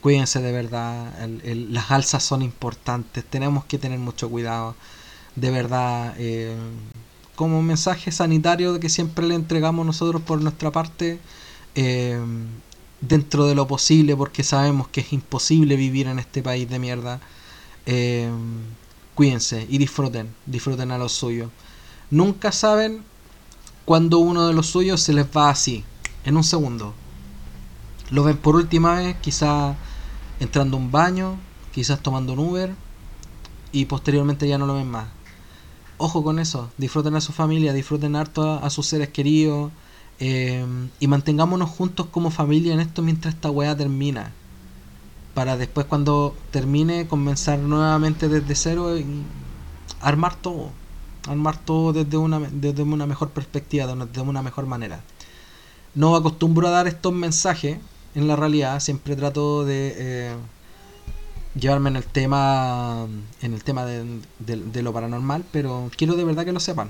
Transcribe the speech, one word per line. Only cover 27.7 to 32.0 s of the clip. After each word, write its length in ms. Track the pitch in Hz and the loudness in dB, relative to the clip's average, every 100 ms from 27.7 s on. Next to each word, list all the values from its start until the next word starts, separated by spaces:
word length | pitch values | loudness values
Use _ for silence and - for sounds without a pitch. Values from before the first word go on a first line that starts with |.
| - - - - | -16 -16 -16 -2
Lo 120 | 135 | 2
ven 120 | 143 147 | 4 4
por 200 | 151 156 | 6 6
última 380 | 165 165 165 175 | 6 4 4 2
vez, 200 | 180 180 | 0 -4
quizá 540 | - - 151 147 143 143 - - - - - - | -4 0 2 2 0 -2 -8 -12 -10 -12 -12 -6
entrando 360 | 123 147 139 131 | -2 0 0 0
a 40 | |
un 100 | 123 | 0
baño, 460 | 143 175 185 190 190 - - - | 2 2 2 -2 -6 -12 -18 -10
quizás 280 | - 123 139 | -6 -2 0